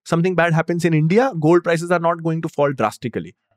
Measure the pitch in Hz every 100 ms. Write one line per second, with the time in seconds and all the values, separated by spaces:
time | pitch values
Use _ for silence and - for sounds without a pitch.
0 | - 165 180 170 170 160 156 175 170 156
1 | 160 208 269 170 151 175 170 165 175 175
2 | 165 170 165 160 160 - 143 131 107 -
3 | 123 104 82 - _